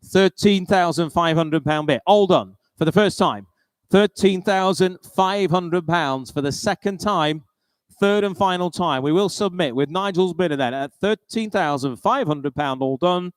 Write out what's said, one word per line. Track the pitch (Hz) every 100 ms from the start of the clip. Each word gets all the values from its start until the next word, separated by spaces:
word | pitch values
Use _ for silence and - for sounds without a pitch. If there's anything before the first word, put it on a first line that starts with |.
Thirteen | - 190 190 - 202 196 180
thousand | 196 175 160 165
five | 170 165 160
hundred | 160 160
pound | 143 151 151
bid. | 123 -
All | 208 196
done | 165 95 98 _ _
for |
the | 160
first | 180 208 -
time. | 180 107 98 _ _ _ _
Thirteen | 190 208 - 196 185
thousand | 185 190 190 190 185 180 - -
five | 190 202 185
hundred | 180 175 175 156
pounds | 170 147 135 127
for | -
the | 143
second | 135 208 185 202 190
time. | 208 185 151 156 _ _ _ _ _ _
Third | 202 208
and | 202 185
final | 196 180 175
time. | - 175 131
We | 139
will | 165 202
submit | - 202 180 156
with | 120 143
Nigel's | 175 202 175 185
bidder | 170 180 143
then | 127
at | 135 143 _
thirteen | 196 214 _ 226 214
thousand | 208 156 143 135 120
five | 202 262 196
hundred | 151 139
pound. | 139 147 131
All | 135 135
done. | 175 180 180